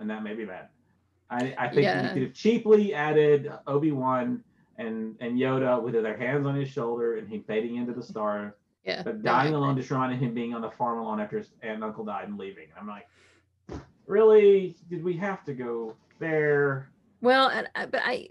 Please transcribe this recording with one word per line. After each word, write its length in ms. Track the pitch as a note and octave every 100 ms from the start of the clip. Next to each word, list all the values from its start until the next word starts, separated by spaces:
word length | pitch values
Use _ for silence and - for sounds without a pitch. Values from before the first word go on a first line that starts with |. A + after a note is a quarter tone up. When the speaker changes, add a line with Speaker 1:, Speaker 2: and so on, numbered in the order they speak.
Speaker 1:
and 80 | G#2+
that 120 | G#2+
made 140 | G#2+ A2
me 80 |
mad. 240 | G#2 F2+ - _ _ _ _ _ -
I, 240 | B2 C3 C3
I 100 | B2
think 180 | C#3+ D#3+
that 80 |
Speaker 2:
Yeah. 140 | F3+ -
Speaker 1:
he 40 |
could 100 | F#3+
have 100 | -
cheaply 580 | - G#3+ A#3 G#3+ G#3+ G3+
added 580 | D3 D3+ D3+ D3+ C#3+ C#3+ - D3
Obi-Wan 760 | C#3+ D#3 C#3 B2+ B2+ B2 B2 - _ _ -
and, 400 | A#2 A2 A2 -
and 180 | A#2 B2
Yoda 440 | C3 C3 B2+ B2
with 120 | A#2
their 220 | A#2 A2 G#2+
hands 280 | A#2+ C#3+ C#3
on 100 | C#3
his 120 | C3+
shoulder 480 | - A#2 A#2+ A#2 A2
and 100 | G2+
him 160 | G#2 -
fading 300 | A2 A#2 A#2+
into 180 | A#2+
the 80 | A#2+
star. 540 | A2 A2 G#2 G#2 G#2 - _ _
Speaker 2:
Yeah, 200 | F#2+ -
Speaker 1:
But 160 | C3+ G#2+
Speaker 2:
no, 60 |
Speaker 1:
dying 280 | A#2+ A#2+ D3
Speaker 2:
I 40 | D3+
Speaker 1:
alone 120 | C#3
Speaker 2:
agree. 100 | C3
Speaker 1:
just 80 | -
reminded 300 | C3+ B2+ B2+
him 120 | B2
being 220 | A#2 A#2
on 80 | A#2
the 80 | A2+
farm 280 | - A#2+ A#2
alone 200 | A2 G#2+
after 160 | G#2 G#2+
his 140 | G#2 _
aunt 120 | A2+
and 100 | A2
uncle 180 | G#2+ G#2+
died 260 | G#2+ G2 F#2+
and 100 | G2+
leaving. 300 | G2 F2+ D#2 -
I'm 80 | G#2
like, 180 | G#2 - _ _ _ _ _ - - - _ -
"Really? 720 | G3+ A3 G#3+ G3+ G3 F3+ - E3+
Did 160 | E3+
we 80 | F3 E3
have 260 | G3 G3
to 80 | -
go 420 | B2 A#2+ A#2 A2 A2 _ -
there?" 720 | E3 D#3 D3+ C#3+ C#3+ C3+ - _ _ _
Speaker 2:
Well, 280 | A#3+ C4 C4+
and, 180 | A3 -
uh, 100 | - A3
but 140 | B3
I, 260 | - B3+ -